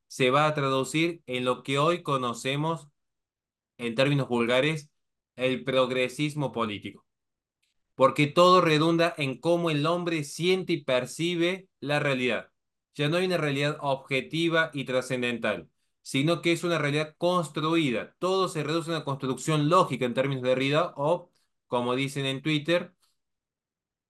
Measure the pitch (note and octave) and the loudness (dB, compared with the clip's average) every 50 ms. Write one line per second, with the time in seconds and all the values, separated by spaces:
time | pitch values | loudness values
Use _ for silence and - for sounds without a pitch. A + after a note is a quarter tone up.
0 | _ _ - - C3 B2+ C3 D3 D#3 D3+ D3+ D3+ C#3 C3+ C3+ C3+ C3 B2+ - D#3 | _ _ -4 0 2 4 4 4 2 2 0 0 -2 0 0 0 -2 -2 -2 -2
1 | E3 E3+ E3+ E3+ _ - B2+ B2+ B2+ B2+ B2 B2 - C3 C#3 C#3 D3 E3 F3 F3 | -2 -2 -4 -8 _ -8 -6 -4 -2 -2 -2 -4 -4 -4 0 0 2 2 0 -2
2 | F3 D3+ C#3 C3 B2+ A#2+ A#2 A#2 - C3 C#3 D3 D3+ E3 E3 D3+ - _ _ _ | -2 -2 -2 -2 -2 -4 -6 -4 -4 -4 -2 -2 -2 -2 -4 -6 -8 _ _ _
3 | _ _ _ _ _ _ _ _ _ _ _ _ _ _ _ - A#2+ A#2 A2 C#3 | _ _ _ _ _ _ _ _ _ _ _ _ _ _ _ -8 -6 -4 0 2
4 | C3+ C#3+ C#3+ C#3 B2+ - A#2+ A#2+ A#2 A2+ B2 C3 C#3 D3+ D#3+ D3+ - _ _ _ | 2 2 2 0 0 0 0 0 2 4 2 2 2 2 -2 -4 -8 _ _ _
5 | _ _ _ _ _ _ _ B2 B2+ C3 B2+ A2+ B2 C3+ B2+ C3 B2+ A#2+ B2+ B2+ | _ _ _ _ _ _ _ -4 -2 -2 -2 -2 -4 0 2 2 2 2 0 -2
6 | B2+ B2 B2 - D3+ D3+ D3 D3+ C#3 A#2+ A2 A#2 A2+ G#2+ G2+ G2 G2+ G2+ G2 - | -2 -2 -2 -4 -4 -4 -2 -4 -6 -4 -2 -4 -4 -4 -6 -8 -10 -14 -16 -16
7 | _ _ _ _ _ _ _ _ _ _ _ _ _ _ _ _ _ _ _ - | _ _ _ _ _ _ _ _ _ _ _ _ _ _ _ _ _ _ _ 4
8 | C3 C3+ C3 D3 D3 C#3+ - F3 F3 F3+ F#3 F#3 E3+ E3 D3+ D3 D#3+ E3 E3+ E3 | 4 4 6 4 0 2 6 6 8 8 8 8 6 6 4 4 4 4 4 4
9 | E3 E3+ - D#3 C#3+ C3+ B2+ - - E3 F3 E3+ F3 E3 D#3 C#3+ D3 E3 F3 F3+ | 2 2 0 -2 -4 -4 -4 -2 0 2 2 2 2 0 0 0 0 0 0 0
10 | F3 F3 E3+ D#3 C#3+ - - - E3 F3+ F#3+ F#3 F3 F3 E3+ D3+ - - B2+ B2+ | -2 -2 -2 -4 -4 -6 -6 -2 0 2 2 0 0 -2 -4 -2 0 0 0 0
11 | B2 A#2 - - E3 F3 F3+ E3 E3+ F3 F#3+ F#3 - _ _ - C3 C#3 D3 D3 | 0 -4 -6 -4 -2 -2 0 0 0 0 0 -4 -10 _ _ -12 -4 -2 -2 0
12 | C#3 C#3+ C3+ B2+ B2 B2 G#2+ F#2 - _ _ _ _ _ _ _ _ _ - - | 2 0 0 0 0 -2 -2 -2 -6 _ _ _ _ _ _ _ _ _ -6 -2
13 | D3 D3 E3+ F3+ F#3+ F#3 F3+ E3 D3+ D3 C#3 C#3 C#3+ D3 D3+ C#3+ C#3+ C#3 C3+ C3+ | -2 0 0 0 0 0 0 0 0 -2 -2 0 -2 -2 -4 -4 -2 -2 -2 -2
14 | - - C#3 C3 - - D3 D#3+ E3+ E3 D#3+ D#3+ D#3+ D#3+ - C#3+ A#2+ B2+ B2+ B2+ | -2 -4 -4 -4 -4 -4 -2 0 0 2 2 2 0 0 -4 -8 -6 -2 -2 -2
15 | B2 - C3 B2 A#2+ A#2+ A#2+ A2+ A#2 A2 G2 F2 D2+ _ _ _ _ _ _ _ | -2 -2 -4 -2 -2 -2 -4 -2 -2 -4 -4 -4 -8 _ _ _ _ _ _ _
16 | - - - F3 D#3 E3 E3+ E3 - E3+ E3+ D#3 E3+ F3 E3 D3+ D3 C#3+ C#3+ D3+ | -14 -4 -2 0 2 2 0 0 0 0 0 0 0 -2 -2 0 0 0 -2 -2
17 | D#3 D#3 _ - F3 F3 F3+ F3 D#3+ C#3+ - D#3+ D3+ D#3+ E3 E3 D#3 C3 A2+ G2+ | -4 -6 _ -4 -2 0 0 0 -2 -2 -6 -4 -2 0 0 0 0 0 -2 -2
18 | F2+ - _ - F3 F#3 F#3+ F#3+ F#3 - - D#3 C#3 C#3+ D#3+ E3+ D3+ E3 E3 D#3 | -6 -8 _ -6 -2 -2 0 0 0 -2 -2 -6 -4 -2 -4 -4 -4 -4 -6 -6
19 | - D3 C3+ C#3 C#3 C3 B2 - - D#3+ D#3 D3+ D3 D3+ F3 F#3+ F3 - C#3 A2+ | -4 -6 -8 -6 -4 -6 -6 -4 -2 0 0 2 2 4 4 4 4 2 0 -2
20 | B2+ A#2+ A#2 C3 C3+ C#3 C#3 B2+ B2 B2+ B2+ C3 C3+ C#3 C#3+ D#3+ F3 - - D3 | -2 -2 0 0 0 0 -2 -2 0 0 2 2 2 2 2 2 0 0 -4 -4
21 | C#3 D#3 F3 F3 - _ _ _ _ _ _ _ _ - B2+ B2 A#2+ B2 B2+ C3 | 0 0 0 -2 -4 _ _ _ _ _ _ _ _ -4 -2 -2 0 0 0 -2
22 | C#3 C#3 C#3 C#3+ C#3 C3+ C3+ C3 - D#3 D#3 D3 C#3+ E3 E3+ F3+ F#3 - _ _ | -2 -4 -4 -4 -4 -4 -4 -4 -2 -2 -2 0 0 0 0 0 0 -4 _ _
23 | _ _ _ _ _ _ _ _ _ _ _ _ _ _ _ _ _ _ _ _ | _ _ _ _ _ _ _ _ _ _ _ _ _ _ _ _ _ _ _ _
24 | _ | _